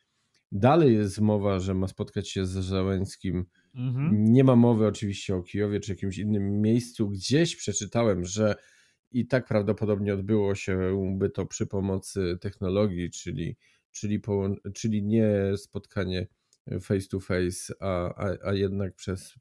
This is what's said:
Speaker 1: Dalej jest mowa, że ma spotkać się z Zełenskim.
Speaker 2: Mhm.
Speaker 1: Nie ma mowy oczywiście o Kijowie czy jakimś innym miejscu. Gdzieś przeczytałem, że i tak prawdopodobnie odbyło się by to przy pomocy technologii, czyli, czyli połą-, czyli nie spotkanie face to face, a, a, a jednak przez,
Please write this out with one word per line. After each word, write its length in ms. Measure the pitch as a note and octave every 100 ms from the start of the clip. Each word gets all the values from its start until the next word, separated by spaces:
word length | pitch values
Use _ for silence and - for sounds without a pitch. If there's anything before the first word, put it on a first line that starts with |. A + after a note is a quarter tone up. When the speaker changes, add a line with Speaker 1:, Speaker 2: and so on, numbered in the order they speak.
| _ _ _ _ _
Speaker 1:
Dalej 420 | G2 B2 E3 C#3+
jest 260 | A2 G2+ G#2
mowa, 400 | G#2+ G#2 G2+ F#2+
że 140 | F#2+
ma 140 | F#2+ F#2+
spotkać 400 | - G#2 G#2 -
się 180 | G2 F#2
z 40 |
Zełenskim. 920 | F#2+ F#2 F#2+ F#2+ F#2+ G2+ - G2 F2 F#2+ _ _
Speaker 2:
Mhm. 580 | B2+ B2+ B2+ D#3 - A2
Speaker 1:
Nie 120 | B2+
ma 120 | C3 A#2+
mowy 300 | A#2+ A2 G#2+
oczywiście 500 | - G2+ F#2+ - F#2
o 60 |
Kijowie 380 | F2 G2 G#2 G2+
czy 120 | G#2
jakimś 260 | F2+ G2 F#2
innym 420 | G#2 G#2+ G2 G#2
miejscu. 480 | G#2+ A#2+ B2 - G#2
Gdzieś 480 | F#2+ G2+ C#3+ E3 -
przeczytałem, 680 | - - G2+ A#2 A#2 F2+
że 300 | F2 G#2 G#2+ G2 _ _ _ _ _
i 160 | B2 A2+
tak 200 | B2+ -
prawdopodobnie 680 | G#2+ G2+ G2+ G#2+ G#2 G#2
odbyło 400 | G2 G2 G#2+ G2
się 520 | G2 - F#2 F#2 G2 F#2+ F#2+
by 120 | G2
to 160 | - E2+
przy 200 | - G#2+
pomocy 720 | G2+ G2 F#2+ - G2 F2 F2
technologii, 720 | G2+ - F#2 G2 G#2 F2 E2+
czyli, 460 | - F2 - E2 - _ _ _
czyli 300 | - G#2 G#2
połą-, 520 | G#2 G2+ G2 G2 G#2
czyli 280 | - A2+ G#2+
nie 300 | G#2 A2+ G#2+ G2+ G2 G2
spotkanie 680 | - G2+ - G#2 F#2 F#2 G2 _ _ _ - F#2
face 280 | - G2 -
to 120 | G2
face, 540 | - F2+ F2+ F2+ - -
a, 340 | G2 F2+ F2
a, 340 | - G2 - F#2+
a 60 |
jednak 400 | G2+ G2 G2 F#2
przez, 400 | - - F#2 - -